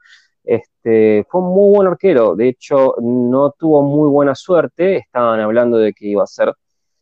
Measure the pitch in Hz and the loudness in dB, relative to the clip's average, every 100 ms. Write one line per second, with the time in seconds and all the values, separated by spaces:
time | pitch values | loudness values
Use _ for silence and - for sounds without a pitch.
0 | _ _ _ _ - 113 - _ 117 113 | _ _ _ _ -4 -4 -4 _ 0 2
1 | 110 107 101 180 180 190 202 202 190 170 | 2 2 -2 -4 -2 2 4 4 2 0
2 | 196 135 110 87 127 127 - 143 131 - | 0 2 0 0 -2 -4 -4 0 0 -2
3 | 120 123 120 127 143 - 160 147 143 147 | -4 -2 -2 0 -2 -2 0 2 2 0
4 | 151 143 143 131 - 175 143 - 185 170 | 0 2 0 -4 -2 -2 -2 -4 -2 -2
5 | - 123 117 110 107 113 120 117 107 101 | -6 -2 -2 -2 0 0 0 0 0 -2
6 | 104 101 92 - 110 - _ _ _ _ | -4 -4 -4 -2 -4 -4 _ _ _ _